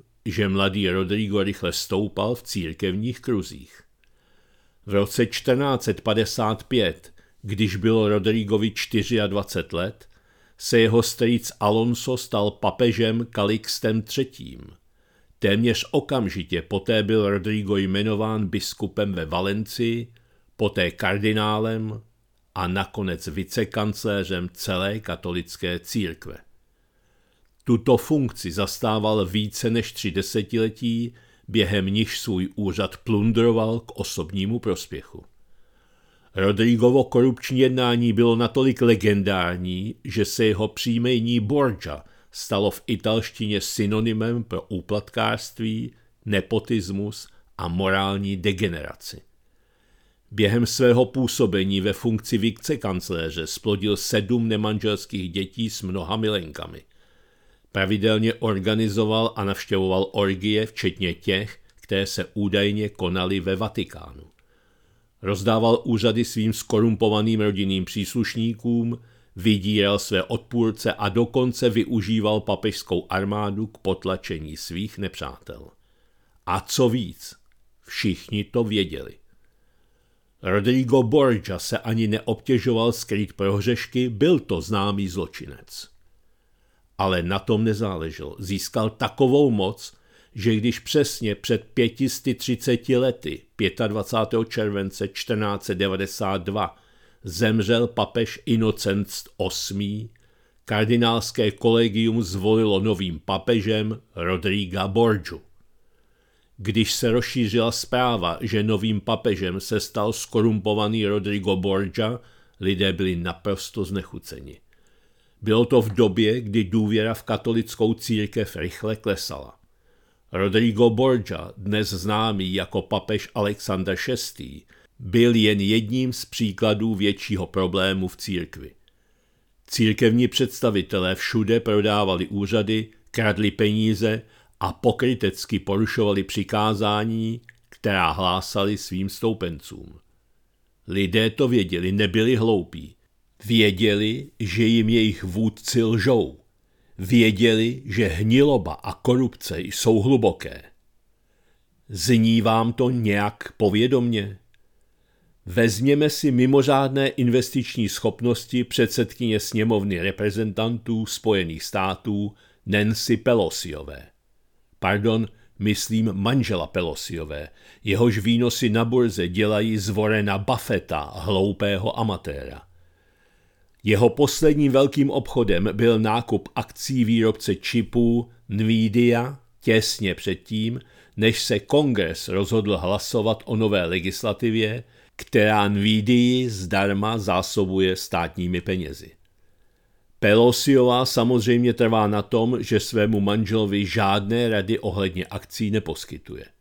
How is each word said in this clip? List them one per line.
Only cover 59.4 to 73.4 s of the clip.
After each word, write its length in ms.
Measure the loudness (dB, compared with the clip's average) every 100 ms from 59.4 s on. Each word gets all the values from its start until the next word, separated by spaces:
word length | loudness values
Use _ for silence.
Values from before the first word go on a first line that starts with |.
navštěvoval 680 | -4 -4 -2 0 2 0 0
orgie, 540 | 0 -2 0 0 0 -2
včetně 480 | -4 -4 -2 -4
těch, 460 | -4 -2 -2 -2 -12 -20 _
které 300 | -4 -2 -2
se 200 | -4 -6
údajně 560 | -4 0 2 2 0 -4
konaly 500 | -4 -4 -2 -2 -2
ve 160 | -2 -4
Vatikánu. 680 | -4 -6 -8 -12 -20 -20 -20 _ _ _ _ _ _ _ _ _
Rozdával 600 | -4 -2 0 2 4 2
úřady 420 | 2 0 2 0 -2
svým 280 | -2 -2
skorumpovaným 880 | -2 0 2 4 4 2 2 2 2
rodinným 440 | 0 0 0 -2 -2
příslušníkům, 1120 | -6 -4 -2 -4 -2 -4 -2 -2 0 -2 -6 -12 _ _ -2
vydíral 640 | 2 2 2 2 2 2
své 240 | 0 -2
odpůrce 720 | 0 -4 -2 0 0 0 -2
a 160 | -2 0
dokonce 600 | 0 0 0 0 2 2
využíval 720 | 2 0 0 0 0 2 0
papežskou 640 | 0 -2 -2 -4 -4 -4 -2
armádu 580 | -2 -2 -2